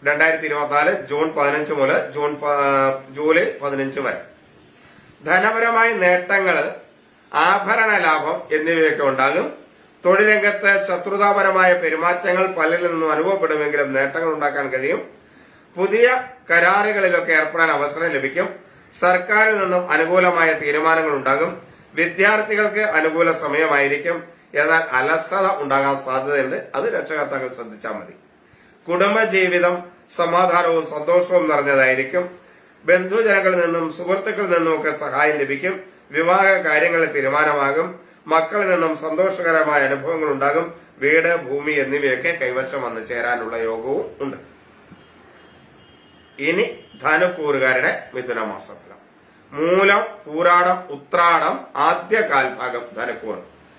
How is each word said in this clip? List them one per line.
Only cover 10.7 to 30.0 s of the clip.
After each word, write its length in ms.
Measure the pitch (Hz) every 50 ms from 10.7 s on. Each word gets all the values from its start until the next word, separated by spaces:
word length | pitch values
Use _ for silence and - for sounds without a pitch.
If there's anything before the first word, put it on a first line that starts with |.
| 196 196 196 196
ശത്രുതാപരമായ 840 | 180 175 - 202 196 196 202 202 202 202 196 190 185 185 185 180 180
പെരുമാറ്റങ്ങൾ 760 | 180 170 160 156 156 165 175 175 175 175 185 180 185 190
പലരിൽ 400 | 190 185 170 156 156 170 175 175
നിന്നും 260 | 175 165 165 160 156 151
അനുഭവപ്പെടുമെങ്കിലും 800 | 147 160 185 196 190 175 156 156 151 151 147 147 147 143 135 131
നേട്ടങ്ങൾ 420 | 135 139 135 135 165 165 165 156
ഉണ്ടാക്കാൻ 340 | 147 143 143 139 143 139 135
കഴിയും. 400 | 127 131 131 143 175 - - - - - - - - - - - - - _ _ _
പുതിയ 460 | 175 180 196 202 226 240 247 254 254 254 - - - _ -
കരാറുകളിലൊക്കെ 840 | 170 170 170 180 190 202 208 214 214 202 190 180 175 170 170 165 165
ഏർപ്പെടാൻ 380 | 156 156 156 - 170 165 160
അവസരം 380 | 151 143 143 147 - 160 165 170
ലഭിക്കും. 400 | 151 135 131 135 135 170 180 185 - - - - - - - - - -
സർക്കാരിൽ 580 | - 180 180 180 180 - 214 214 220 220 214
നിന്നും 340 | 202 190 185 180 180 180 175
അനുകൂലമായ 640 | 151 151 165 160 180 185 180 180 180 165 165 160 156
തീരുമാനങ്ങൾ 580 | 156 151 147 143 151 151 160 160 160 160 156
ഉണ്ടാകും. 520 | 143 139 127 127 135 143 160 170 170 - - - - - - _ -
വിദ്യാർത്ഥികൾക്ക് 840 | 151 165 170 175 185 190 208 214 214 214 214 214 208 214 208 - 208
അനുകൂല 520 | 214 214 - 156 156 160 156 165 170 165 160
സമയമായിരിക്കും. 920 | 165 160 147 143 151 160 156 147 143 139 139 143 147 143 170 170 170 170 - - _ _ _ -
എന്നാൽ 280 | 143 147 156 160 160 160
അലസത 800 | 156 131 131 131 143 160 165 160 - 190 196 190 190 208 - 220
ഉണ്ടാകാൻ 340 | - 135 135 139 139 139
സാധ്യതയുണ്ട്. 680 | 135 - 131 127 131 131 143 143 139 131 131 - - - - -
അത് 100 | 139 196
രക്ഷകർത്താക്കൾ 680 | 233 214 175 156 - 160 151 143 139 139 135 131 127 -
ശ്രദ്ധിച്ചാൽ 380 | - 117 107 107 104 - 113 107
മതി. 200 | 98 92 87 - - _ _ _ _ _ _ _ _ _ _ _ _ _ -
കുടുംബജീവിതം 960 | 170 175 190 202 202 190 190 185 185 190 185 180 175 180 175 175 180 175 - - - _